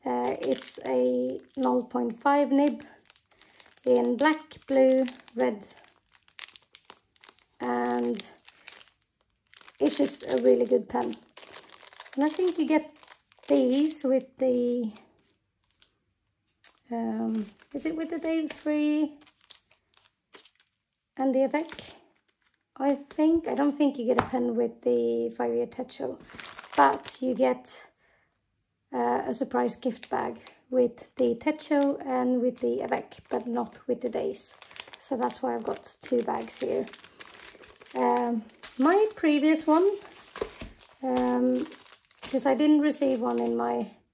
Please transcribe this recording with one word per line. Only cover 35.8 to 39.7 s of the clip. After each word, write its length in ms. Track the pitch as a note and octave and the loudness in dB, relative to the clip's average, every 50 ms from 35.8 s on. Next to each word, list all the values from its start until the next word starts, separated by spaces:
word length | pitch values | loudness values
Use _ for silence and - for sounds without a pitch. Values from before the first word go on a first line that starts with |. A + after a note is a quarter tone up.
| - - - _ | -10 -18 -20 _
two 220 | - - C4 A#3+ A3+ | -6 -2 0 0 0
bags 380 | - - A3 A#3 A3 - - | 0 -4 -4 -6 -8 -8 -6
here. 260 | B3+ A#3 - - - - - - - - - - - - - - - - - - - - - - - - - | -4 -2 -2 -2 -4 -6 -10 -20 -20 -20 -20 -20 -20 -20 -20 -20 -20 -20 -20 -20 -20 -20 -20 -20 -20 -10 -4
Um, 500 | B3+ B3+ A#3+ A#3+ A#3+ B3 A#3+ A#3 A3 G#3+ - - - - - - - | 0 2 2 2 2 2 0 -2 -4 -4 -8 -18 -16 -16 -16 -2 2
my 300 | C4 D#4 F4+ G4+ G#4+ G#4+ - | 2 4 6 4 4 2 0
previous 500 | - - D#4 D4+ D4 C4 D#4 D#4+ D#4 - | 0 2 2 4 4 6 4 4 4 4
one, 200 | - | 4